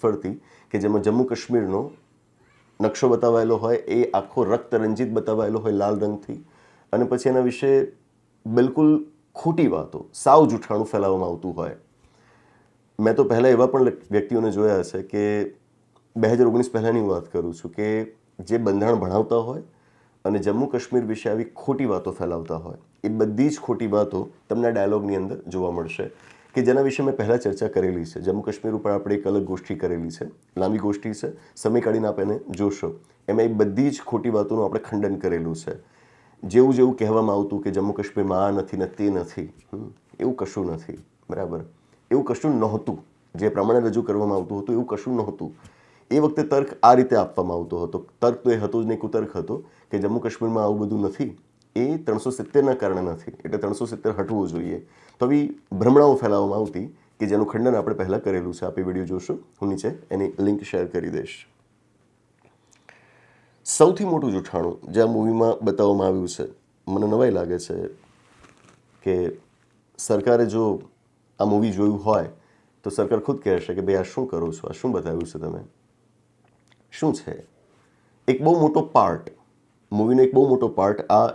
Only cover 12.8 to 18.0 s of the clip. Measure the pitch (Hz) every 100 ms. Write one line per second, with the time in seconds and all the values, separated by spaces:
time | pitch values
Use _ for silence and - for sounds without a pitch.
12.8 | _ - 110 117 131 117 127 120 127 135
13.8 | 123 - - 104 101 117 113 98 107 98
14.8 | 87 95 95 104 104 104 101 - _ _
15.8 | _ _ _ 113 110 117 120 117 123 113
16.8 | 113 120 101 87 82 87 85 85 85 -
17.8 | 107 107